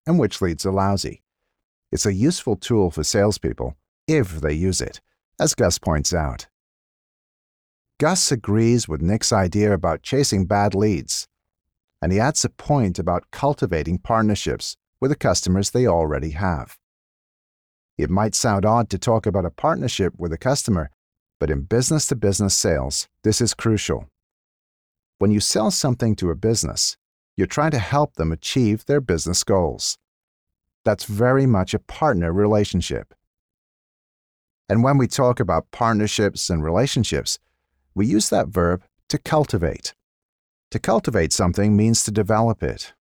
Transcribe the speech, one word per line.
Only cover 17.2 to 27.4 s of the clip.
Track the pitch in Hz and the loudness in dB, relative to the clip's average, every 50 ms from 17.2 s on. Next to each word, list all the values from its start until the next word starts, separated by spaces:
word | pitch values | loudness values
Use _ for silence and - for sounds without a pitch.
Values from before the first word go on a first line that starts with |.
| _ _ _ _ _ _ _ _ _ _ _ _ _ _ _ | _ _ _ _ _ _ _ _ _ _ _ _ _ _ _
It | - - - | -4 -2 0
might | 92 101 110 107 - | 0 0 0 0 0
sound | - - 120 104 98 92 | 0 0 0 0 2 2
odd | 107 113 117 113 - | 2 2 2 0 0
to | 98 90 | -4 -4
talk | - 127 113 113 - | 0 0 0 0 0
about | 107 90 98 90 | 0 -2 -2 -2
a | 85 | -4
partnership | - - - 151 165 - 135 120 - - 196 - - | -4 -2 -2 0 0 0 -2 -4 -2 0 -2 -2 -2
with | - 87 87 80 | -4 -8 -6 -6
a | |
customer, | - - 127 143 - - - 101 85 76 - _ _ _ _ _ _ _ _ _ - | -4 -2 -2 -2 0 0 0 0 -2 -2 -6 _ _ _ _ _ _ _ _ _ -6
but | 78 73 | -4 -2
in | 76 71 | -2 -2
business-to-business | 69 - 110 120 131 - 160 151 - - 143 110 113 98 98 - 104 95 - | -2 0 0 0 2 2 0 0 0 -2 -2 0 0 0 0 2 0 0 0
sales, | - - 101 82 69 64 67 - - - _ _ _ - | 0 0 0 0 0 -2 -4 -6 -6 -8 _ _ _ 0
this | 110 104 - | 0 0 2
is | 120 107 - | 0 -2 -2
crucial. | - - 113 107 101 - - 78 - - - _ _ _ _ _ _ _ _ _ _ _ _ _ _ _ _ _ _ _ _ _ | -2 0 0 0 0 0 -2 -4 -6 -6 -12 _ _ _ _ _ _ _ _ _ _ _ _ _ _ _ _ _ _ _ _ _
When | - 98 104 | -2 0 2
you | 104 104 | 2 2
sell | - - - 202 220 208 | 0 0 0 0 0 0
something | - - - 135 123 - 127 113 104 | 0 0 0 -2 0 0 0 0 0
to | - 92 87 | 0 -2 -2
a | 80 | -2
business, | 92 113 113 117 101 - 67 - - - - - _ _ _ _ _ _ _ _ | 0 0 0 0 0 -2 -4 -4 -4 -4 -4 -4 _ _ _ _ _ _ _ _
you're | - | -2